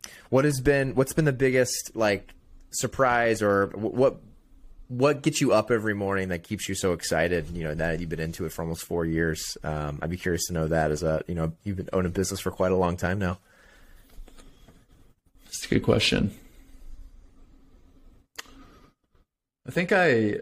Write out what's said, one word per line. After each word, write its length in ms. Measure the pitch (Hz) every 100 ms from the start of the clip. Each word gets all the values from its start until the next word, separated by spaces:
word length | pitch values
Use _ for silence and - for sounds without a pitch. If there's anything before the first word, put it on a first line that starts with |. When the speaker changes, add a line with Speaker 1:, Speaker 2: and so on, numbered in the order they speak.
| - - -
Speaker 1:
what 140 | 127
has 160 | 147 139
been, 360 | 127 139 135 120
what's 160 | 131
been 120 | -
the 80 | 156
biggest, 600 | 127 131 127 123 - -
like, 400 | - 110 98 - - _ - -
surprise 720 | - 123 - 131 120 117 110
or 260 | 104 98 98
wh-, 260 | 98 107
what, 220 | 120 127 - - - _ - - - -
what 340 | 123 139 143
gets 180 | 147 147
you 120 | 135
up 180 | 104 107
every 240 | 117 110
morning 340 | 101 98 98 95
that 120 | 85
keeps 240 | - 104 -
you 60 |
so 180 | 98 95
excited? 560 | 85 - 82 85 87 76 85
You 60 |
know, 100 | 80
that 260 | 78 82 82
you've 80 | 85
been 120 | 80
into 240 | 80 82
it 80 | 82
for 100 | -
almost 220 | 82 82
four 200 | - 85
years. 520 | 82 80 82 78 - -
Um, 360 | 78 78 73 73
I'd 80 | 78
be 60 | 87
curious 300 | - 85 -
to 60 |
know 140 | 85 78
that 220 | 80 78
as 120 | 76
a, 180 | 82 78 -
you 60 | 85
know, 160 | 80 80
you've 140 | 104 95
been 120 | 90
owning 200 | 95 90
business 280 | 95 92 98
for 100 | -
quite 220 | - 92
a 40 | 92
long 200 | 90 90
time 220 | 87 98
now. 180 | 92 90 _ _ - - - - - - - - - - - - _ _ - _ _ _
Speaker 2:
That's 200 | - - -
a 20 |
good 140 | 120
question. 500 | - - - - 101 - - - - - - - - - - - - - - - - - - - _ - - - - - - _ _ _ _ _ _ _ -
I 40 |
think 220 | 165 175
I 440 | 202 175 120 107 101